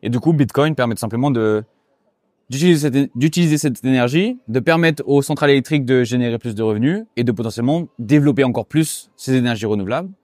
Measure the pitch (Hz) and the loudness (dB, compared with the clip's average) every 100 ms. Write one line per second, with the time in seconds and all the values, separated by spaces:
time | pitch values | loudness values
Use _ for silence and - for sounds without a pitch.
0 | - 120 156 160 127 - 151 156 123 107 | -2 -2 2 2 2 2 0 0 -2 -2
1 | 113 113 139 123 110 107 107 _ _ _ | -6 -2 0 0 2 0 -4 _ _ _
2 | _ _ _ _ _ 131 175 165 147 131 | _ _ _ _ _ 0 4 4 2 0
3 | 139 120 151 156 170 151 151 117 135 131 | -2 0 -2 2 2 2 0 -2 0 0
4 | 123 147 208 247 - 120 113 165 165 151 | 2 0 -2 -4 -4 -2 2 2 2 0
5 | 135 143 139 147 147 139 127 151 127 127 | 0 0 2 0 2 2 2 -2 2 0
6 | 123 123 120 117 120 104 110 107 123 190 | 2 0 -2 -4 -6 -4 -2 0 0 -2
7 | 226 - 120 110 113 107 120 160 165 _ | -6 -4 -2 -2 -4 -4 -2 -2 -4 _
8 | 113 147 143 135 131 117 110 151 156 - | 0 2 2 2 0 0 -2 -2 -2 -4
9 | - _ - 131 120 113 107 104 95 127 | -16 _ -2 0 0 -2 -2 -2 -2 -4
10 | 185 190 | -6 -14